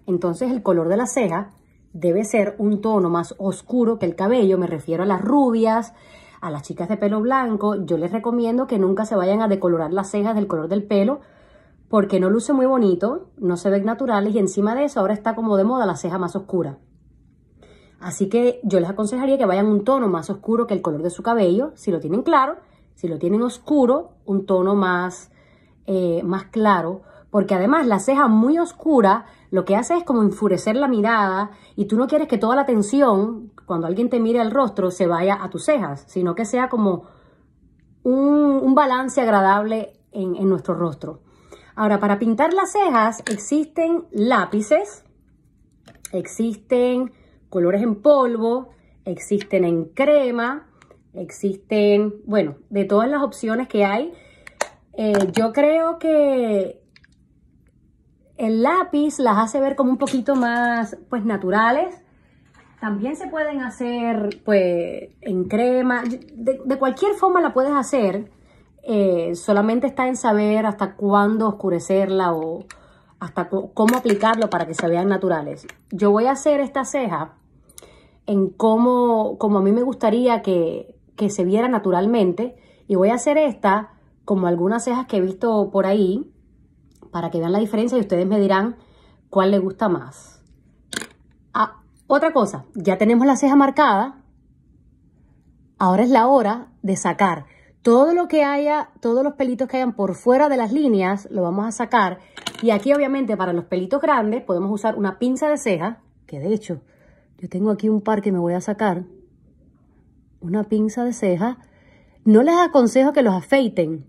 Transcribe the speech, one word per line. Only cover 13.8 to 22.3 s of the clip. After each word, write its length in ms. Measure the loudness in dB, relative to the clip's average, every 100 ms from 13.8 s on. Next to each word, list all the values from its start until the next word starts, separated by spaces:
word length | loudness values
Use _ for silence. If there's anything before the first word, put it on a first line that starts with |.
| 0
naturales 500 | -2 -2 0 0 0
y 40 |
encima 360 | 0 0 0 0
de 80 |
eso 160 | -2 0
ahora 140 | -2
está 220 | -2 -4 -2
como 200 | 0 2
de 80 |
moda 220 | 2 0 -2
la 100 | -4
ceja 220 | -6 -6
más 180 | -6 -8
oscura. 440 | -4 -4 -4 -8 _ _ _ _ _ _ _ _ -20 -20 _ -18
Así 280 | -8 -4 0
que 300 | 2 2 0
yo 160 | 0 0
les 100 | 0
aconsejaría 480 | -2 -4 -2 0 2
que 80 | 2
vayan 200 | 2 2
un 200 | 2 2
tono 220 | 2 0
más 200 | -2 -4
oscuro 380 | -8 -2 -2 0
que 60 |
el 80 | -2
color 200 | -4 -4
de 80 | -6
su 140 | -4
cabello, 480 | -2 2 2 2 -2 -6
si 140 | -4
lo 100 | -4
tienen 240 | -2 -2
claro, 340 | 2